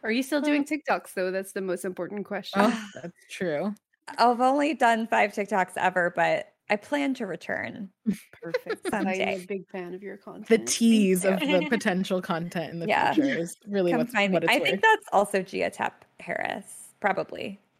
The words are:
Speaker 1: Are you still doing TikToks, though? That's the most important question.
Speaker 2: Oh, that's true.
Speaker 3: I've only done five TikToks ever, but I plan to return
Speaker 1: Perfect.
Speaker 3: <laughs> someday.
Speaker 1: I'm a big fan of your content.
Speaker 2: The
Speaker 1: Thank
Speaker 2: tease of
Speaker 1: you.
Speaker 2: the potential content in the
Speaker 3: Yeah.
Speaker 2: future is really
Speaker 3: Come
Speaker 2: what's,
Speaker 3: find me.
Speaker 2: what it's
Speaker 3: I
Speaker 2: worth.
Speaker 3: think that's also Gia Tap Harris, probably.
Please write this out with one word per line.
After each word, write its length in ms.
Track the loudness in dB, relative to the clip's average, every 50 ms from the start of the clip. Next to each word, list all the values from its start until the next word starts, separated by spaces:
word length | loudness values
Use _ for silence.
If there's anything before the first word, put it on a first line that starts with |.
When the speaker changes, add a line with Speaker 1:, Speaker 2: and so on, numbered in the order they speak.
| -2
Speaker 1:
Are 60 | -2
you 100 | -2 -2
still 180 | 0 0 -2 0
doing 240 | 2 2 2 2 0
TikToks, 500 | -2 -4 -6 0 -2 -2 -2 -2 -8 -6
though? 160 | -4 -4 -2
That's 220 | -2 -4 -6 -6
the 80 | -8 -6
most 240 | -4 -4 -4 -4 -4
important 400 | -8 -6 -6 -8 -8 -8 -10 -8
question. 340 | -8 -8 -8 -8 -4 2 4 4
Speaker 2:
Oh, 200 | 4 2 -2 -8 -12 -14
that's 220 | -12 -14 -14 _ _ _ _
true. 440 | -10 -6 -4 -4 -2 -2 -4 -4 -6 _ _ _ _ _ _ -12 0 4
Speaker 3:
I've 220 | 4 4 4 4
only 340 | 2 2 4 2 0 0 2
done 320 | 2 4 4 4 2 0 0
five 240 | 2 2 2 0
TikToks 400 | 0 -6 -4 0 0 0 0 0 -2
ever, 360 | 0 0 0 2 2 0 0 0
but 380 | 0 2 2 2 0 -2 -8 _ _ _ -2
I 60 | -2
plan 380 | -2 0 -4 -2 -2 0 -2 -2
to 120 | -4 -6
return 640 | -8 -8 -10 -8 -6 -6 -6 -6 -8 -10 -12 -14 -14 _ _ _ -4 -4 -4 -8 _ -20 -16
Speaker 1:
Perfect. 460 | -10 -6 -6 -6 -6 -6 -10 -8 _
Speaker 3:
<laughs> 40 | -4
someday. 440 | -2 -2 0 0 0 -2 -2 -2 -4
Speaker 1:
I'm 60 | -6
a 40 | -6
big 220 | -8 -8 -8 -8 _
fan 260 | -12 -12 -10 -10 -12
of 80 | -12
your 140 | -12 -14 -16
content. 320 | -16 _ -18 -18 -18 2 2
Speaker 2:
The 80 | 2 2
Speaker 1:
Thank 100 | 2 -2
Speaker 2:
tease 540 | 0 4 6 6 6 6 6 6 4 4 4
of 180 | 2 2 2
Speaker 1:
you. 180 | 2 2 2 2
Speaker 2:
the 80 | 2 2
potential 520 | -2 0 0 0 0 0 0 0 -2 -2
content 500 | 0 -2 -4 -2 -4 -4 -6 -6 -6 -6
in 60 | -6 -6
the 80 | -2
Speaker 3:
Yeah. 280 | 0 2 2 2 4 4
Speaker 2:
future 240 | 4 2 2 0 -2
is 160 | -4 -6 -8 _ _
really 240 | -4 0 2 2 2
Speaker 3:
Come 60 | 2 2
Speaker 2:
what's, 120 | 0 0
Speaker 3:
find 180 | 0 0 2 4
me. 40 | 4
Speaker 2:
what 80 | 2 4
it's 80 | 4
Speaker 3:
I 60 | 2 2
Speaker 2:
worth. 100 | 2 0
Speaker 3:
think 140 | 0 4
that's 240 | 6 6 6 4 2 2
also 300 | 2 2 2 4 0 -2
Gia 280 | -2 -2 -4 -2 -2 -2
Tap 340 | -2 -2 -4 -4 -4 _ -20 _ _ -16
Harris, 460 | -10 -6 -6 -4 -4 -4 -6 -6 -10 -14 -20 -20 -20 -20 _ _
probably. 600 | -2 0 0 0 -4 -6 -8 -10 -10 -10 -10 -14 _ _ _